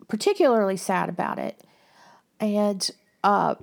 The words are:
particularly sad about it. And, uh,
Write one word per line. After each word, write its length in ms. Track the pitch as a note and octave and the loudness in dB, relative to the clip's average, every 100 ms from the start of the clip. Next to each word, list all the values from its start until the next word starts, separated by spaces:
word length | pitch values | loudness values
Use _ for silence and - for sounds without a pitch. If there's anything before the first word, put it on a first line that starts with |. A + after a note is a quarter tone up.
| - | -8
particularly 680 | G#3+ - G4+ D4+ A3+ G3 F#3+ | -4 0 2 4 4 2 -2
sad 320 | - F3+ F3 | -2 -2 -2
about 320 | F3 - - | -4 -6 -6
it. 240 | - - _ _ _ _ - - _ - | -8 -10 _ _ _ _ -20 -20 _ -6
And, 500 | G#3+ G#3 G#3 F#3+ - - _ _ | -2 0 0 0 -4 -6 _ _
uh, 320 | G3+ G3+ E3+ - | 2 2 2 -2